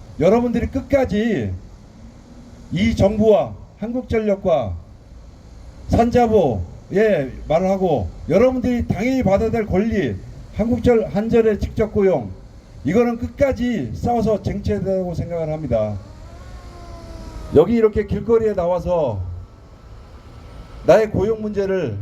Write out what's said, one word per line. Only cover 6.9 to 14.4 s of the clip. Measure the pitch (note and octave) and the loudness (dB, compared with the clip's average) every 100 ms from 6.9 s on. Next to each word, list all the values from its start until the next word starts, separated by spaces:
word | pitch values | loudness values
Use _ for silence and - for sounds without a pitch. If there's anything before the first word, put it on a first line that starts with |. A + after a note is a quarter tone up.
| F3+ A3 F3+ C3 G#2+ - | 2 2 2 -2 -8 0
말을 | D#3 F#3 | 0 2
하고 | G3 F#3 C#3 F2 - - | 0 0 0 -2 -8 0
여러분들이 | E3+ B3+ C4 A#3+ A#3+ A#3 | 4 4 4 0 -2 -2
당연히 | - A#3+ C4 | -2 0 0
받아야 | G3 G3+ A3 | 2 2 2
될 | A3+ G#3 | -2 0
권리, | F3+ A3+ A3 C#3 F#2+ - - - - | 0 0 0 -2 -4 -12 -18 -14 -4
한국전-, | A3+ A#3+ B3+ A#3 F3+ | -2 2 4 4 2
한전의 | F#3+ A3+ A#3 A3 G3+ | -2 2 4 4 2
직접 | - - G#3+ | -4 -2 -2
고용, | G#3+ G3 D#3 G#2 - - - - - - | 2 2 2 -2 -12 -18 -20 -20 -8 0
이거는 | F#3+ A#3+ A#3 | 2 2 0
끝까지 | A#3+ - C#4 A#3+ B3 A3 A#2+ | -8 0 0 0 -2 -2 -4
싸워서 | - A#3+ A#3+ G#3+ G#3 | -4 -2 0 0 0